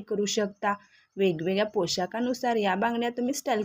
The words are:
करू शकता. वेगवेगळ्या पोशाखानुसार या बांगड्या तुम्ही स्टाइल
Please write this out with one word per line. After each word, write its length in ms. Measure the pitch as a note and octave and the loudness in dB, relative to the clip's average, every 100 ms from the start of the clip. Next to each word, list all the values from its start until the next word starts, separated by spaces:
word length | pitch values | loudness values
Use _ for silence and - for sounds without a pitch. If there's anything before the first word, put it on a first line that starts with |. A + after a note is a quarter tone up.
| G3+ | -2
करू 160 | G3+ G3+ | -2 0
शकता. 480 | A3 G3+ - G#3 G3+ - _ _ - | 0 -2 -2 -2 -2 -6 _ _ 0
वेगवेगळ्या 480 | F#3+ D#3+ E3 F#3+ | 2 2 0 0
पोशाखानुसार 920 | G#3+ G#3 E3+ - F3+ A3+ B3 B3+ B3 A3+ | 0 0 0 0 -2 -2 -2 -2 0 2
या 180 | G3 | 2
बांगड्या 340 | F#3+ A#3 A#3 A#3+ | 2 0 0 -2
तुम्ही 240 | A#3+ B3 | -2 -2
स्टाइल 300 | C#4 - A3 | -2 0 -2